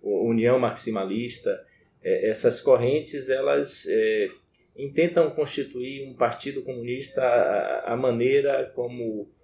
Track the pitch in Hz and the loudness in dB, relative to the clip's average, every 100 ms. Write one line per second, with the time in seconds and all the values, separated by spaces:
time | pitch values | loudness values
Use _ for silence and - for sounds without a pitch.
0 | 98 98 113 113 120 127 120 - - 107 | -2 0 2 2 4 4 2 -2 -4 -4
1 | 95 104 120 - - 95 - _ _ _ | -2 -4 -4 -6 -4 -4 -8 _ _ _
2 | - 90 104 107 127 - - 123 120 147 | -2 0 0 2 0 2 4 4 4 0
3 | 151 143 127 131 143 143 139 - - 104 | -2 -10 -4 -2 2 0 0 -8 -2 0
4 | 110 107 98 - _ _ _ - 139 - | 2 0 -2 -6 _ _ _ -12 -6 0
5 | 170 170 156 - 143 - 135 123 127 139 | 2 4 2 2 -4 -4 -6 -6 -8 -8
6 | 135 120 120 - 135 135 127 127 120 127 | -12 -2 -2 0 -8 -8 -8 -8 -6 -6
7 | 135 - 127 120 - 101 - - - 117 | -6 0 2 4 4 2 0 -4 -2 0
8 | 131 117 123 139 139 135 131 - 120 123 | 0 2 4 4 4 0 -2 -4 -6 -4
9 | 113 107 101 _ | -6 -6 -10 _